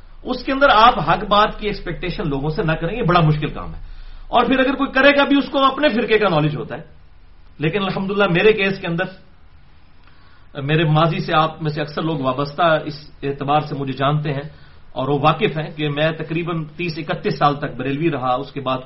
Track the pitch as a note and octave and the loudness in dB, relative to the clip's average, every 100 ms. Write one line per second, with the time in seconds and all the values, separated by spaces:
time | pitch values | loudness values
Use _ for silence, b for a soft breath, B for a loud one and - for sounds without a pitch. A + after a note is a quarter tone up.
0 | b b - B3+ - C4+ C#4 G#3+ A#3 G#3 | b b -8 -6 -2 2 6 8 6 6
1 | D#3 F#3+ G3+ G#3 G#3+ - G#3 G3+ F3+ D#3+ | 0 0 2 4 4 0 -6 -6 -6 -6
2 | F3 E3 E3+ C#3 D3+ D3+ D#3+ D#3 E3+ A#3 | -6 -4 -2 -2 -2 -2 0 0 -2 -2
3 | E3 F3 D3+ D3 - G2 F2 - b b | 2 4 4 2 -2 -6 -10 -12 b b
4 | b b b A#3 A#3 C4 C4 C#4+ C4+ C4 | b b b 2 2 2 2 2 -2 4
5 | C#4 C#4 C#4 C#4 C4 C#4 C4+ C4 D4 A3 | 4 4 4 2 2 2 2 2 0 0
6 | A3 G#3+ G3+ D#3 D3+ D3 G#2+ B2 - - | 2 2 4 2 2 -2 -8 -10 -14 -20
7 | - - - - - - D#3 G3+ F#3+ F3+ | -20 -20 -20 -20 -20 -4 -2 -2 -4 -4
8 | F#3+ G3+ G3 E3+ G#3+ G#3+ G3 F#3+ F3 E3+ | -4 0 2 4 4 4 2 -2 -4 -4
9 | F#3 - - - - - - - - - | -4 -8 -20 -20 -20 -20 -20 -20 -20 -20
10 | b b b b b C#3+ C3+ D#3 D#3+ D3+ | b b b b b -10 0 2 4 4
11 | E3 F#3 F3+ D#3+ D#3 - D#3 D#3 D3 - | 4 0 0 2 2 0 -6 -4 -6 -4
12 | E3 D#3 C3 B2+ C#3+ - E3+ D#3 D3+ - | -4 -2 -2 -2 -4 0 2 2 -2 -12
13 | - - C#3 C#3+ C#3 D3+ D3 C3+ C#3 B2+ | -16 -8 -6 -6 0 0 0 -6 -6 -2
14 | C#3 D3+ D3+ C#3 D3 b b b b - | 0 0 -2 -6 -8 b b b b -8
15 | C3 C#3+ D#3 E3 G3+ D3+ D3+ D3+ D3+ C#3+ | -2 2 2 2 0 -2 -8 -4 -4 0
16 | D#3+ D#3 D#3 E3 E3+ E3 D3+ - F3 D#3+ | -2 -2 -6 -4 -4 -4 -6 -6 -6 -6
17 | D#3 F3+ G#3 - D3 D3 C#3 - C3 C#3 | -6 -4 -4 0 0 0 -6 -6 -6 -2
18 | E3 C#3 B2+ B2+ C#3 C#3+ C3 B2+ | -2 -2 -2 -2 -4 -8 -4 -4